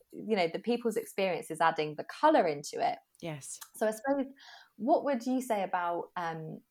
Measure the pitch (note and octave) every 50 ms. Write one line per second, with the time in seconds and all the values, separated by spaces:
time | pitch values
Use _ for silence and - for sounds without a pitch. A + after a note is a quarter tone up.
0 | _ _ - - G#3 G3+ A3 G3+ F3 E3 E3 E3+ - A3 A#3+ A#3+ A#3+ A#3 G#3+ A3+
1 | A3+ - - - G3 F#3+ F3 D3+ - - E3 D#3 E3 E3 D#3+ D#3+ D#3 D3+ D3+ -
2 | - - - - - D4+ D#4+ C#4 G#3 E3+ D3 C#3+ - - - - C#3+ D3 - -
3 | - _ _ _ - E3 D#3 C#3+ C3 - - - - - - - A3+ G#3+ A3 A3
4 | - C4+ C#4 C#4+ C4 C4+ - - - - - - - _ _ - G#3 A#3+ E4 -
5 | - C#4 C#4+ A#3+ - B3+ B3+ C4 A#3 B3 A#3 G#3 F#3+ F#3 F#3+ F3+ F3 F3 F3 E3+
6 | - - - F3+ F3 E3 D#3+ D#3+ D#3+ D#3+ D#3+ - - _